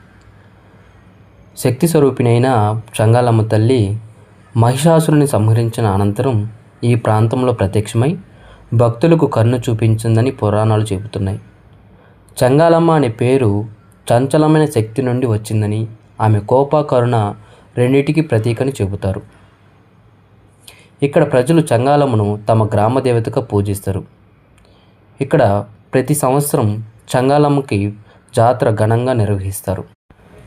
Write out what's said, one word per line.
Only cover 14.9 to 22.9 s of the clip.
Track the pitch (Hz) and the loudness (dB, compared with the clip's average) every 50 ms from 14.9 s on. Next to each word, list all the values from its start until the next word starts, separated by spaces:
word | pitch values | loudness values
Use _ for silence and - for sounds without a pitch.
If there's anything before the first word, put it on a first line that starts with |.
| - 139 | -4 -4
నుండి | 127 123 120 123 131 120 | -2 -2 -2 -2 -2 -2
వచ్చిందని, | 107 104 110 - 110 107 104 104 104 107 110 110 - - _ _ _ - | -2 -4 -4 -4 -4 -2 -2 -2 -2 -4 -6 -8 -10 -16 _ _ _ -2
ఆమె | 110 110 110 104 | 0 0 2 0
కోప, | 101 - 127 131 143 143 156 151 | 0 0 2 2 2 2 0 0
కరుణ | 147 - 143 123 120 120 123 113 104 101 104 - - - - - - _ - 120 | 0 0 0 0 2 2 0 0 -2 -2 -6 -10 -16 -20 -20 -20 -20 _ -4 -2
రెండిటికి | 123 123 135 139 139 156 151 160 | 0 2 2 2 0 0 0 -2
ప్రతీకని | 156 - 117 113 110 120 117 - 127 139 | 0 0 -2 -2 0 -2 -2 -2 -4 -4
చెబుతారు. | 131 - 101 90 98 95 - 95 95 101 - - - - - _ _ _ _ _ _ _ _ _ _ _ _ _ _ _ _ _ _ _ _ _ _ _ _ - - - - _ _ _ 143 | -4 -4 -6 -6 -6 -6 -6 -6 -6 -6 -10 -14 -20 -20 -20 _ _ _ _ _ _ _ _ _ _ _ _ _ _ _ _ _ _ _ _ _ _ _ _ -20 -20 -20 -20 _ _ _ -4
ఇక్కడ | 143 - 170 151 - | -2 0 0 0 2
ప్రజలు | - 127 123 165 165 165 156 - 120 | 2 0 0 2 2 0 2 2 0
చంగాలమ్మను | 113 127 139 147 147 143 131 117 107 104 104 104 104 - - | 0 2 2 2 2 2 2 0 0 0 -2 -4 -4 -2 0
తమ | 113 110 113 | 0 2 0
గ్రామ | 101 104 104 104 113 | 0 0 0 0 0